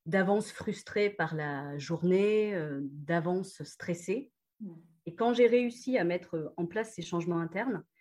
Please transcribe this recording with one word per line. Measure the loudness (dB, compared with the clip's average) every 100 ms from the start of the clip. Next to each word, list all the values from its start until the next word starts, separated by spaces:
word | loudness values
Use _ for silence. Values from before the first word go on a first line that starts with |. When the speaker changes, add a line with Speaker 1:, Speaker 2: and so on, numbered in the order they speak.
| 0
Speaker 1:
d'avance | 2 4 2 0
frustrée | -6 -6 -6 -4 0 0
par | 0 -2 -2
la | -4 -4 -6 -8
journée, | -4 0 4 4 4 4 2 0
euh, | -2 -4
d'avance | -6 -8 0 0 2 -2 -2 -10
stressée. | -14 -10 -6 -6 -2 -4 -4 _ _ -14
Speaker 2:
Mmh. | -14 -14 -20 _ -12
Speaker 1:
Et | 0
quand | 2
j'ai | 6 6
réussi | 6 2 -2 0 2
à |
mettre | 2 0 -2 -6 -6 -4
en | -4
place | -2 -4
ces | -6
changements | -4 -2 0 -2
internes, | -2 -2 -2 -4 -8 _